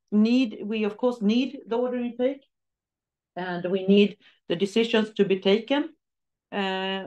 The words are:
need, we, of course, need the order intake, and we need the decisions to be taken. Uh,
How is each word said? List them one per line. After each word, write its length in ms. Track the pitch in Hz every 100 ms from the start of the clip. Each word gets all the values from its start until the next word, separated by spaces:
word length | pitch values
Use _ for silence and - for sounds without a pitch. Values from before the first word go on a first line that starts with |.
| _
need, 480 | 208 220 247 254 208
we, 180 | 208 220
of 140 | 214 208
course, 260 | 247 240
need 380 | 202 233 269 - -
the 80 | 233
order 220 | 247 247
intake, 460 | 240 226 254 285 _ _ _ _ _ _ _ _ _ -
and 280 | 180 175 175
we 160 | 190 190
need 300 | 202 208 - _ _ _
the 80 | 165
decisions 560 | 196 226 226 226 214
to 100 | -
be 140 | 190 190
taken. 560 | 190 208 226 277 302 - _ _ _ _ _
Uh, 540 | 202 196 190 190 190